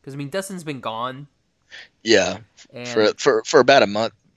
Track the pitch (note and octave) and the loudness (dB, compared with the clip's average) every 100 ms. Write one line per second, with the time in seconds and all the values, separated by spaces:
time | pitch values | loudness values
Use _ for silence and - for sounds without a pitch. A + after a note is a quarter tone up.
0 | - C#3 C#3+ F#3+ G3 F#3 D#3 C3+ A2+ A2 | -12 -10 -6 -6 -6 -10 -10 -8 -6 -6
1 | B2 C3 D3 _ _ _ _ - - _ | -6 -8 -16 _ _ _ _ -20 -20 _
2 | A2 G#2 F2+ F#2+ A2+ _ - B2 B2 A#2 | 0 0 0 -6 -14 _ -20 -16 -4 0
3 | G#2+ - D3 A2 - D3+ B2 C#3 G2+ G2+ | 0 2 0 0 2 4 6 6 4 0
4 | A2 _ _ | -4 _ _